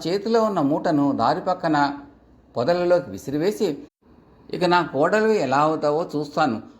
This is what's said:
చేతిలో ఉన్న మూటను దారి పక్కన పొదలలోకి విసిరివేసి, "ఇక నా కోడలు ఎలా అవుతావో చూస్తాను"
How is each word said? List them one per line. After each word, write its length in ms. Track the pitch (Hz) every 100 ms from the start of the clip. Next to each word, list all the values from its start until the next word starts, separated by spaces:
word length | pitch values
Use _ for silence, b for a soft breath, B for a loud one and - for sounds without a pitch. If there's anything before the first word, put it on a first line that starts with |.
| 160
చేతిలో 340 | 196 220 226
ఉన్న 180 | 214 190
మూటను 520 | 139 160 190 151 143
దారి 280 | 113 117 165
పక్కన 580 | 180 180 165 147 139 143 - - _ - _ -
పొదలలోకి 540 | 131 175 175 175 175
విసిరివేసి, 680 | 95 - 147 180 208 202 - - _ _ - _ - -
"ఇక 120 | -
నా 180 | 175 175
కోడలు 440 | 156 135 165 214 220
ఎలా 300 | 214 135 131
అవుతావో 540 | 156 156 151 151 170 147
చూస్తాను" 460 | 147 - 151 110 B